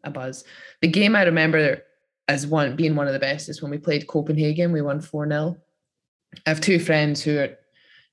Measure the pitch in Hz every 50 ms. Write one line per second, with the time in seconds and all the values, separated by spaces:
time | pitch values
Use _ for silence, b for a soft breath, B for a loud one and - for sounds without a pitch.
0 | - 151 143 131 127 131 131 - - B B B B B B B - 170 160 202
1 | 208 208 226 208 190 170 165 165 160 160 160 160 151 143 - - - _ _ _
2 | _ _ _ _ _ - 143 135 143 147 156 156 147 135 123 156 165 156 156 147
3 | 143 139 135 135 139 135 143 156 - - 151 - - 147 143 147 147 170 147 143
4 | 151 - - 156 147 156 156 151 156 151 151 160 175 170 170 156 147 143 143 151
5 | 160 - - 151 147 151 147 147 151 170 175 - _ _ _ _ _ _ _ _
6 | _ _ _ _ _ _ - - _ 156 156 156 - - 190 165 170 - 160 156
7 | 151 147 147 143 - 151 151 147 139 135 - - _ _ b b b b b b
8 | b b